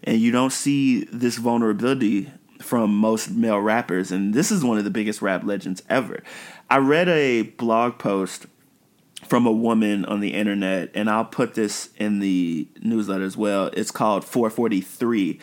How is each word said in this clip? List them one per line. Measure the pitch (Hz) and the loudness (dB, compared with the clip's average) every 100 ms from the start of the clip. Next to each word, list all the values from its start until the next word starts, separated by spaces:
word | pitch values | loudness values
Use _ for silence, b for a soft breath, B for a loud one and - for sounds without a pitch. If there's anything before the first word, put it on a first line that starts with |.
and | - 113 | -2 2
you | 117 | 2
don't | 123 131 | 2 0
see | - 143 139 135 123 - | -2 0 2 2 0 -2
this | 120 123 120 | -2 -2 0
vulnerability | 117 117 113 101 120 135 107 101 95 - _ - | 0 2 2 0 0 0 0 0 -4 -12 _ -20
from | - 120 107 104 | -4 0 2 2
most | 110 110 - | 2 0 -2
male | 113 113 101 | 0 2 2
rappers, | 107 113 123 90 95 | 2 0 0 -2 -2
and | 92 101 | -2 0
this | 117 214 | 0 2
is | 202 | 2
one | 127 107 | 2 0
of | |
the | 104 | 0
biggest | 107 107 104 | -2 -4 -2
rap | 101 90 | -2 -2
legends | 98 101 92 92 - | -2 -4 -4 -8 0
ever. | 127 107 - B B B B - | 0 0 -8 B B B B 2
I | 135 | 4
read | 135 156 175 | 4 4 4
a | 160 139 117 | 2 2 2
blog | 110 - 117 113 120 117 | 0 -2 0 2 2 -2
post | 107 98 92 - - _ _ _ _ _ _ - | -2 -2 -2 -8 -18 _ _ _ _ _ _ -18
from | - 123 120 | 0 2 4
a | |
woman | 110 113 113 107 101 | 2 2 2 2 0
on | - 104 | -2 -4
the | 101 | -2
internet, | - 104 101 95 95 - | -2 -2 0 0 -2 -4
and | - 107 | -2 0
I'll | 110 | 0
put | 113 - 117 | -2 -2 -2
this | 113 104 - - - | 0 -2 -4 -10 -4
in | 107 101 | -2 0
the | 98 90 85 80 73 - | 2 0 0 -2 -6 -6
newsletter | 113 113 101 95 | -2 -2 -2 -4
as | 95 98 | -4 -2
well. | 104 98 92 | -2 0 -2
It's | 98 110 | -4 -4
called | - 110 98 | 0 0 0
four | - 127 110 | 0 0 0
forty-three, | 123 117 98 - - 120 113 87 - | 0 0 0 -4 -4 0 0 0 -4